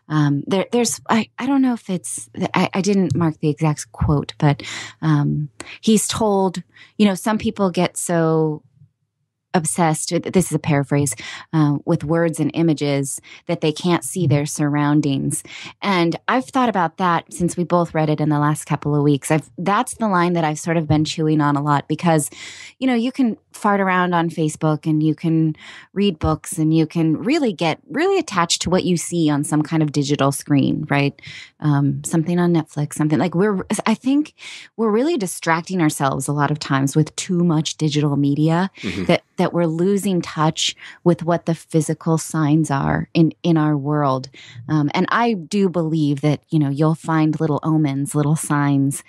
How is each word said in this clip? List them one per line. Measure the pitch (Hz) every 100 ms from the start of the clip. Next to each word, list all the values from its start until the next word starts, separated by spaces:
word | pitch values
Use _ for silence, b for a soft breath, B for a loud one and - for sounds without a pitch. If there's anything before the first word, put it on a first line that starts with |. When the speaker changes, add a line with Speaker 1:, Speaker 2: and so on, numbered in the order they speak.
| -
Speaker 1:
um, | 151 143 143 -
there, | 190 -
there's, | 240 233 - -
I, | 226 214 -
I | 247
don't | 277
know | 262
if | 233 -
it's, | 185 - - - - 185
I, | - -
I | 196
didn't | 185 196 175 170
mark | 165 151
the | 156
exact | 147 160 147 -
quote, | - - 143 131 -
but, | 151 139 B B B -
um, | 156 147 143 147 147 - B B
he's | - 214 -
told, | - 220 196 190 180 - B B -
you | 208
know, | 185
some | 226 214
people | 226 214 190
get | 170 175 -
so | - 170 160 160 156 151 - _ - _ _ _ _ _ _
obsessed | 180 156 - 160 156 -
with, | 165 -
this | 190 160
is |
a | 156
paraphrase, | 160 143 143 143 143 - B B -
uh, | 160 147 143
with | - 165 147
words | 165 170 156
and | 151
images | - 165 147 143 139 139 - B B -
that | 170
they | 160
can't | 151 175 175 -
see | 185 143
their | 143 147
surroundings. | - 147 147 147 151 147 135 143 131 B B B -
And | 196 185 170 160 -
I've | 240 254
thought | 269 240
about | 190 165 -
that | 185 165 -
since | - 175 -
we | 165
both | 175 165
read | 160 156
it | 151
in | 151
the | 147
last | 147 156
couple | - 147 147 147
of |
weeks. | 143 139 -
I've, | 156 - -
that's | 180 208 247 -
the | 220
line | 180 175
that | 170 156
I've | 151
sort | - 165
of | 151
been | 151
chewing | 151 - 156 156
on | 147 143
a |
lot | 147 147 -
because, | 151 175 160 143 B B B B -
you | 262
know, | 240
you | 240
can | - 240 - _
fart | - 214 202
around | 190 185 180
on | 175 170
Facebook | 170 156 - 156 151 160
and | 156
you | 156
can | 151 165 160 160 156 B B B
read | 190 202 160
books | 160 156 - -
and | 156
you | 160 156
can | 170 160 143
really | 196 320 254
get | 156 165 - -
really | 254 370 392
attached | - 185 170 -
to | -
what | 180 180
you | 175
see | - 175 156
on | 143
some | 143 151
kind | 151 165
of | 151
digital | 147 139 143 139
screen, | 135 - 143 131 - 151
right? | 143 139 - B B B _
Um, | 151 143 139 139 -
something | 170 160 175
on | 175
Netflix, | 165 - - 147
something | - 151 151
like | 170 170
we're, | 214 190 - 214 -
I | 220
think | 247 285 302 B B B B -
we're | 226
really | 208 294 339
distracting | 185 - - 165 170 185
ourselves | 156 - 135 143 135
a |
lot | 147 143
of | 151
times | - 135 135 160
with | 156 -
too | - 180
much | 175 156 151 -
digital | 151 147 147 143
media | 143 143 156 165 190 -
Speaker 2:
Mm-hmm. | 107 87 90
Speaker 1:
that, | 175 - -
that | 175
we're | 170 170
losing | 165 185 202 196 175
touch | 156 - 156 - - B B B
with | 175 170
what | 165 170 -
the | 160
physical | - 160 151 156 170 160
signs | - 160 147 156 151
are | 139 151 147 -
in, | - 160 -
in | 170 160
our | 151 147
world. | 139 151 143 131 131 B B B -
Um, | 156 147
and | - 208
I | 220 240
do | 208 151 208 196
believe | 175 160 160 143 143
that, | 151 147 _
you | 160
know, | 139
you'll | 139 156 165
find | - 160 156 156
little | 160 143
omens, | 156 156 147 135 139 151
little | 143 160
signs | - 147 143 139 139 139